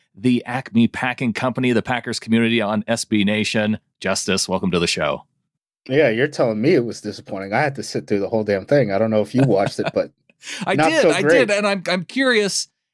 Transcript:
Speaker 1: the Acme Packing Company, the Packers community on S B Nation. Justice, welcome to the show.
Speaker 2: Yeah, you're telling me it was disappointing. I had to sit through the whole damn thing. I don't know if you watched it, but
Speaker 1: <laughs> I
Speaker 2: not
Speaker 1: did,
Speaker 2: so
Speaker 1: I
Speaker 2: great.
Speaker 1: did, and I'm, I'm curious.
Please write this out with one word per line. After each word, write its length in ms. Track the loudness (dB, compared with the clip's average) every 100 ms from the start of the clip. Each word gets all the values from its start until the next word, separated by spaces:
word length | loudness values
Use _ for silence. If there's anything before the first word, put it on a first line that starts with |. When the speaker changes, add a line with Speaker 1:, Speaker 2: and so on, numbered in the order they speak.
| _ -2
Speaker 1:
the 300 | 0 2 0
Acme 420 | -8 -2 2 2
Packing 460 | 2 -4 -2 -4
Company, 400 | -2 -2 0 0
the 80 | 0
Packers 400 | 0 -4 -4 -8
community 400 | 0 2 2 2
on 240 | 0 -2 -2
S 160 | -4
B 220 | 0 0 2
Nation. 540 | 0 0 0 -2 -2 _ -8
Justice, 480 | -4 -4 -2 -2 -2
welcome 240 | -2 0
to 80 | 0
the 80 | 0
show. 380 | -2 -2 -4 -8 _ _ _ _ _ -2
Speaker 2:
Yeah, 180 | 2 2
you're 220 | 2 0
telling 320 | 0 0 0
me 140 | 2 2
it 100 | 0
was 160 | -6
disappointing. 500 | -10 -12 -10 -10 -4
I 80 | -2
had 160 | -2 -4
to 80 |
sit 240 | -6 -6 -2
through 140 | -2
the 80 | 0
whole 160 | -2 0
damn 200 | -2 2
thing. 280 | 2 2
I 40 | 0
don't 140 | 0
know 100 | 0
if 140 | 0 2
you 80 |
watched 340 | 2 2 0 -2
it, 100 | -4
but 180 | -2 -4 _ _ _
Speaker 1:
<laughs> 280 | -14 -8 -2
I 100 | 2
Speaker 2:
not 140 | 2
Speaker 1:
did, 120 | 4
Speaker 2:
so 100 | 4
Speaker 1:
I 100 | 4
Speaker 2:
great. 280 | 4 4 4
Speaker 1:
did, 20 |
and 160 | 2 0
I'm, 160 | -2 -2
I'm 160 | -4 -4
curious. 640 | -2 2 2 0 -2 -6 _ _